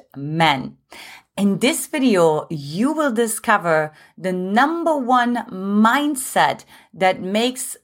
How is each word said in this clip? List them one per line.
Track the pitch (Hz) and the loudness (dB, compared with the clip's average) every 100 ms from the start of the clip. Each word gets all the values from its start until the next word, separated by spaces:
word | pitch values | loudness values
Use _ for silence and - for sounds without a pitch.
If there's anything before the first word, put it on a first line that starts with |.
| - | -16
men. | 139 143 160 160 135 139 - _ - - - _ - | -12 -6 2 2 2 -4 -14 _ -20 -20 -20 _ -2
In | 202 190 | 0 2
this | 254 320 - | 0 0 -4
video, | 302 262 185 165 151 - | 0 2 4 4 2 -4
you | 160 139 175 262 | -8 -6 -2 -2
will | 311 285 | 0 0
discover | 220 226 - - 202 170 156 151 - _ - | 0 -2 -2 0 0 2 0 0 -8 _ -10
the | 180 | -6
number | 185 185 214 285 339 330 294 | -4 0 2 2 0 0 0
one | 240 254 240 240 - | 2 2 2 -2 -6
mindset | 185 196 208 220 277 294 277 - 190 147 135 - - _ | -8 0 4 4 2 0 -4 -2 0 0 0 -12 -20 _
that | 165 185 190 | -2 0 0
makes | 185 214 247 254 - - | -2 -2 -2 -4 -10 -14